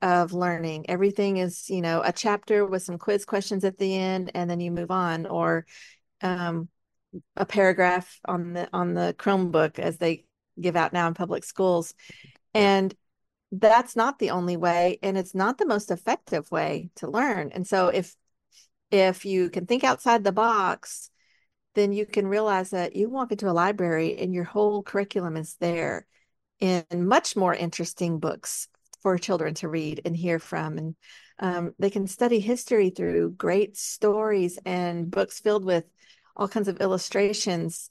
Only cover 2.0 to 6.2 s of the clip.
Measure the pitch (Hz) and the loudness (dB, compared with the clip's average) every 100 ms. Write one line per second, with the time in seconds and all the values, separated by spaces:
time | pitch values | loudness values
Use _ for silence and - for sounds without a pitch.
2 | - - 226 208 - 208 202 190 185 175 | 0 0 0 -2 2 2 2 -2 -6 -6
3 | - 202 - 202 196 196 190 190 196 190 | -2 -2 0 -4 -2 -2 -2 -2 -2 0
4 | 185 190 180 180 175 175 175 170 170 185 | -2 -2 -4 -4 -4 -2 -4 -4 -2 0
5 | 175 165 165 170 165 165 165 - - _ | 0 -2 -4 0 0 0 -2 -16 -20 _
6 | _ _ | _ _